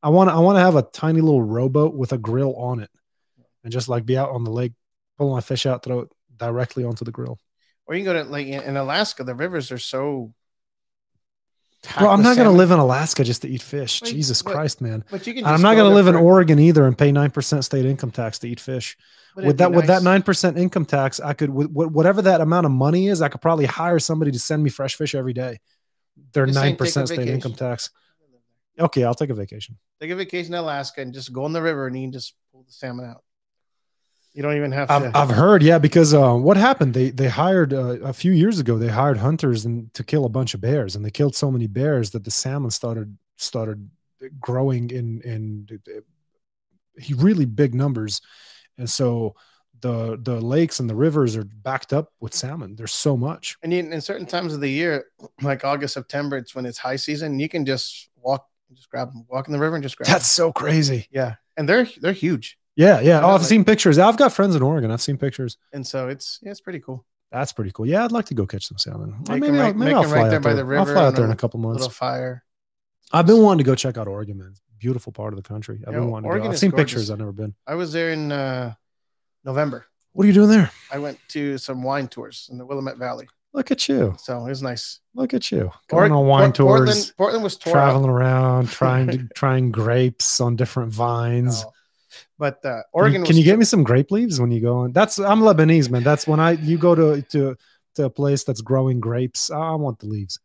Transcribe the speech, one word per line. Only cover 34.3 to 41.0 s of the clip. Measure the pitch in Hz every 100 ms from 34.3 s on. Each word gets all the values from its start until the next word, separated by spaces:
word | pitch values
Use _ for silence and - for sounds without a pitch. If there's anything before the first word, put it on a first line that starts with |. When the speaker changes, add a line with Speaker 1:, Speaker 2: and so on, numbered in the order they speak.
Speaker 2:
You | -
don't | 143 147
even | 147
have | 135 135
Speaker 1:
I've, | 143 131
Speaker 2:
to. | 120
Speaker 1:
I've | 143
heard, | 113 170 208
yeah, | 151 165
because, | 151 175 160
uh, | 147 135
what | 120 135 196
happened? | 233 262 139
They, | 120 131
they | 123 135
hired, | 110 165 190 156
uh, | 135 123 123
a | 139
few | 127 180
years | 185 185 208
ago, | 120 113
they | 117
hired | 110 139 127
hunters | 117 156 143 117
and | 110 117 113
to | -
kill | 120 151 131
a |
bunch | 113 127
of | -
bears, | 107 147 104
and | 95